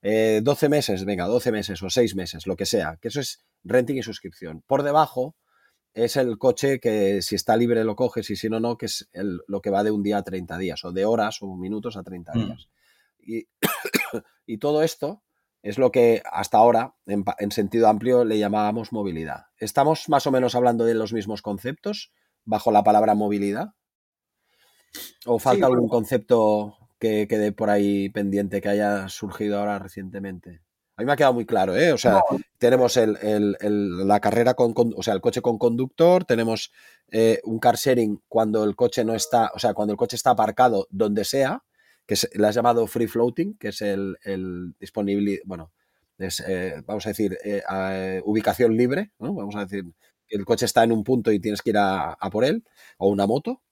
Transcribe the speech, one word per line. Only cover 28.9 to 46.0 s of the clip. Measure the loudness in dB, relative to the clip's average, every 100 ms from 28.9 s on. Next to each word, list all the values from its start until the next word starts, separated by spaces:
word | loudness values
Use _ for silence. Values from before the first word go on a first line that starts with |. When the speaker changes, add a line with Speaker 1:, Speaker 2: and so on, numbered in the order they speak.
| -2 -6
Speaker 1:
surgido | -10 -10 -6 -4 -2
ahora | -4 -6
recientemente? | -10 -14 -12 -10 -10 -12 -16 -20 _ _ _ -6
A |
mí | -2
me |
ha | 4
quedado | 4
muy | 2 0
claro, | 0 2 2
¿eh? | 2
O | 4
sea, | 4 4 4
Speaker 2:
No. | 0 -6 _
Speaker 1:
tenemos | 4 6 4 4
el, | 2 2
el, | 0 2 2 0
el, | 0 0 -2 -2 2
la | 4
carrera | 4 2 2
con, | 4 2
con, | 2 0 0
o |
sea, | -2
el | 0
coche | 0 0
con | -2 2
conductor, | 0 0 -4 4 6 6
tenemos, | 4 0 0 -2 -6 _ -20 _ _
eh, | 2 4 4
un | -2 0
car | 2 2
sharing | 2 2 2 -4 _
cuando | 0 2 2
el | 0
coche | 2 0 0
no | -2
está, | -2 0 2 0
o | 0
sea, | -2
cuando | 0 -2
el | -2
coche | -2 0
está | 0
aparcado | 2 0 2 2 2 -4
donde | -2 0 0
sea, | -2 0 0 -2 _ _ _ _
que | _ -4
se, | -2 2
le | 2
has |
llamado | 4 2 2 0
free | -2 -2
floating, | 2 0 0 -6 -6
que | -10
es | -6
el, | -4 -4 -4 -8
el | -8 -8 -6 -8 -12 -14
disponible, | -12 -6 -2 0 0 -2
bueno, | -8 -14 -14 _ _ _